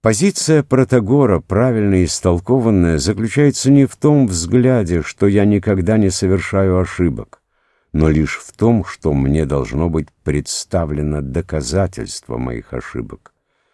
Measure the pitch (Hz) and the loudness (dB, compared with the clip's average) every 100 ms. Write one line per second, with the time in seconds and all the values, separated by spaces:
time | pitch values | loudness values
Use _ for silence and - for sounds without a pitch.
0 | 113 107 190 190 - 156 143 127 131 127 | 0 2 0 0 0 0 2 2 2 2
1 | 101 139 131 90 - 95 117 113 104 95 | 2 2 2 0 0 -2 0 0 2 2
2 | 87 - 92 87 - 131 113 101 85 80 | 0 -2 0 0 0 0 2 2 2 2
3 | 76 107 113 139 147 - 131 143 135 - | 0 -2 -2 2 2 2 2 4 4 0
4 | 151 147 123 90 85 123 123 127 90 87 | 2 2 2 0 0 2 2 0 0 -2
5 | 78 - 101 101 101 104 95 98 90 110 | -4 -2 0 2 2 2 0 -2 0 2
6 | 101 92 95 95 - 98 98 92 90 - | 2 0 0 0 -2 -2 2 0 -2 0
7 | 87 60 55 - _ _ _ _ _ 76 | -2 -2 -10 -20 _ _ _ _ _ 0
8 | 78 78 76 - - - 110 117 90 - | 2 2 0 -4 -14 -2 2 2 -2 -6
9 | 82 71 67 73 76 71 64 65 85 80 | -2 0 0 0 0 -2 -4 -2 -2 -2
10 | 71 _ - 73 - - - 92 82 73 | -6 _ -4 -4 -4 -12 -6 -4 -4 -4
11 | 73 73 69 67 82 80 64 85 98 - | -4 -4 -6 -6 -6 -6 -4 -2 -2 -6
12 | - - - 58 64 60 - 62 - 65 | -12 -12 -10 -8 -6 -8 -10 -12 -10 -10
13 | 57 - _ _ _ _ _ | -12 -14 _ _ _ _ _